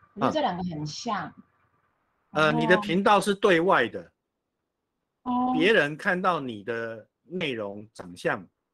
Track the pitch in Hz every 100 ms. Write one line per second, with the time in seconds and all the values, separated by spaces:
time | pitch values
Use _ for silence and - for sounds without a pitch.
0 | _ - - 311 262 180 180 156 151 -
1 | 240 202 156 - - _ _ _ _ _
2 | _ _ _ 151 156 151 160 185 208 175
3 | 202 208 208 196 220 170 175 156 117 95
4 | 85 _ _ _ _ _ _ _ _ _
5 | _ _ 247 247 254 254 180 220 147 151
6 | 202 180 190 165 135 107 98 117 113 113
7 | 104 _ - 175 160 117 101 101 107 -
8 | 92 90 170 123 87 _ _